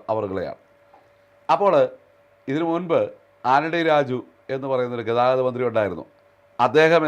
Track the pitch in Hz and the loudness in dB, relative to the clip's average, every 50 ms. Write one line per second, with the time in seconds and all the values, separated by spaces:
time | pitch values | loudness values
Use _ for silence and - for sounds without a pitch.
0 | - - 110 110 107 95 95 95 82 69 - - _ _ _ _ _ _ _ _ | -4 -4 -4 -4 -4 -4 -6 -6 -6 -8 -10 -16 _ _ _ _ _ _ _ _
1 | _ _ _ _ _ _ _ _ - - 214 220 202 196 170 143 127 - - - | _ _ _ _ _ _ _ _ -2 -2 0 2 2 2 4 4 2 0 -4 -12
2 | _ _ _ _ _ _ _ _ - - 135 156 170 165 165 175 180 165 160 123 | _ _ _ _ _ _ _ _ -8 -6 -4 -4 -2 -2 -2 -4 -2 0 0 0
3 | 104 101 - - _ _ _ _ - 123 131 143 156 165 165 170 165 160 151 147 | 0 -2 -6 -16 _ _ _ _ -2 2 2 2 0 0 -2 -2 0 2 2 2
4 | 139 123 127 123 - - _ _ _ - 135 131 139 135 131 123 123 120 123 117 | 0 -2 -4 -8 -8 -12 _ _ _ -10 -8 -8 -4 -4 -2 -2 -2 -4 -6 -6
5 | 110 110 117 120 123 127 131 131 127 127 120 120 123 120 110 113 104 95 85 80 | -4 -2 0 2 2 2 2 2 0 -2 -2 -2 -4 -2 0 0 -2 -2 -4 -8
6 | - _ _ _ _ _ _ _ _ _ _ - - 117 113 156 160 160 165 165 | -14 _ _ _ _ _ _ _ _ _ _ 0 0 2 4 4 4 6 4 4
7 | 156 | 2